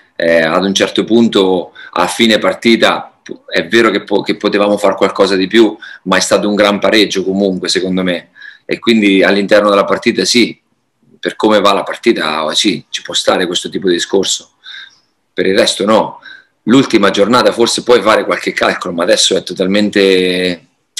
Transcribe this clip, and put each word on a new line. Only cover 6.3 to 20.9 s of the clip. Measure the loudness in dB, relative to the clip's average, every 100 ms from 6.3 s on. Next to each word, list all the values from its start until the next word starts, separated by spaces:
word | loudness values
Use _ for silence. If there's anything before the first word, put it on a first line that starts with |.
| 0 0
un |
gran | 2 2 2
pareggio | 2 2 2 -2
comunque, | -2 0 0 -2 -4
secondo | -4 -2 -2
me, | -2 -4 -8 -20 -20 -14 -8
e | -6
quindi | 0 2 2 4
all'interno | 2 0 2 2 4
della | 2 0
partita | -2 -2 -2 0
sì, | 0 0 -4 _ _ _ _ _ _
per | -10 -2
come | 0 2
va | 2
la | 0
partita, | -4 -4 -2 0 -2 -4 -4
sì, | -2 -2 -4 -8
ci | -14
può | -8 -4
stare | 0 0 -2
questo | -4 -6
tipo | -4 -2
di |
discorso. | -2 0 -2 -2 -6 -10 _ -20 -20 -20 _ _ _ _
Per | -4 -2
il | -2
resto | -4 -4 0
no. | 0 -2 -8 -20 -20 _ _ 0
L'ultima | 2 2 2 2
giornata | 0 2 2 2
forse | 2 0 0
puoi | 2 2
fare | 4 0
qualche | 0 -4 -4
calcolo, | -2 -2 -2 -6
ma | -4
adesso | 0 2 2 0
è |
totalmente, | -4 -4 -2 0 0 2 2 2 0 -2 -4 -6 _ _ _